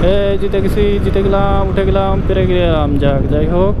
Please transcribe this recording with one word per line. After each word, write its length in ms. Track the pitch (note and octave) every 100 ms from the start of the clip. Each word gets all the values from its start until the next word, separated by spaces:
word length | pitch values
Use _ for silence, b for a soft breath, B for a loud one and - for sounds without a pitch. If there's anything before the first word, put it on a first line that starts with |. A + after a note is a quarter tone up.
| F3+
এই 220 | G3+ G3+ G3
জিতে 160 | G3 G3+
গেছি, 200 | G3 G3+ G#3 G3+
জিতে 160 | G3 G3 G3
গেলাম, 360 | G3 G3+ G3 G3
উঠে 140 | G3 G3
গেলাম, 240 | G3 F#3+ F#3+ -
পেরে 160 | F#3+ F#3
গেলাম। 380 | F3+ F3 D#3 D3 C#3+
যাক, 180 | C#3 C#3 -
যাই 140 | D3 D3+
হোক 200 | F3 F#3+ G3